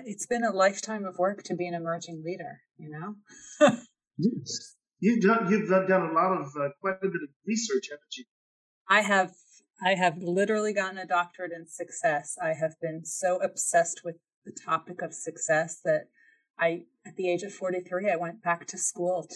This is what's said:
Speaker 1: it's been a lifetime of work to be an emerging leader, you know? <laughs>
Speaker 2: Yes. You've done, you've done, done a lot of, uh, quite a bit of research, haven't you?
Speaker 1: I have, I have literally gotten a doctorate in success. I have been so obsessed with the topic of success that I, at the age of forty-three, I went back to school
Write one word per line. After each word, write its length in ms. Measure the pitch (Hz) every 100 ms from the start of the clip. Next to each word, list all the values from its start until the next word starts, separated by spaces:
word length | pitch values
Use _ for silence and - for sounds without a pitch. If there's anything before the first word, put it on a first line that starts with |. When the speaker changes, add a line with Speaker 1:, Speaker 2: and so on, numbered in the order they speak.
| 220
Speaker 1:
it's 200 | 202 -
been 200 | 233 233
a 100 | 190
lifetime 480 | 190 196 - 214
of 140 | 190 180
work 260 | 185 202
to 120 | - 170
be 100 | 175
an 60 |
emerging 500 | 175 165 170 170 160 160
leader, 360 | 190 - - _ -
you 120 | 156
know? 260 | 151 190 208 _ - - -
<laughs> 220 | 294 - - _ _ -
Speaker 2:
Yes. 600 | 196 - - - - - _ _
You've 200 | 190 220
done, 300 | 190 226 185
you've 160 | 214 165
done, 220 | 190 185
done 140 | 190
a 100 | 160
lot 260 | 160 185 175
of, 160 | 143 143
uh, 140 | 143 -
quite 200 | 190 190
a 40 | 190
bit 140 | 165
of 80 | 147 _ -
research, 440 | 226 233 403 -
haven't 240 | - _ 262
you? 80 | 240 _ _ _ _ _ -
Speaker 1:
I 140 | 202
have, 320 | 202 196 180 - _ - _ _ 185
I 100 | 190
have 240 | 180 165
literally 520 | 180 180 202 214 214
gotten 260 | 202 190 190
a 80 | 180
doctorate 460 | 180 175 - 175
in 160 | 165 165
success. 680 | - 170 - 165 147 151 -
I 120 | 165
have 220 | 156 160 -
been 220 | 165 160
so 380 | 160 - 185 180
obsessed 640 | 185 - - 170 170 - 175
with 100 | 165 _ _ -
the 120 | - -
topic 360 | 160 - 180
of 120 | 165
success 680 | - - - - 156 160 -
that 240 | 165 156 - _ _ _ _ -
I, 280 | 170 170 - _ 190
at 120 | 165
the 120 | 180
age 140 | 175
of 100 | 202
forty-three, 560 | - 185 180 180 180 202
I 60 | 170
went 260 | 170 -
back 260 | 170 170 -
to 100 | 196
school 500 | - - 175 180 156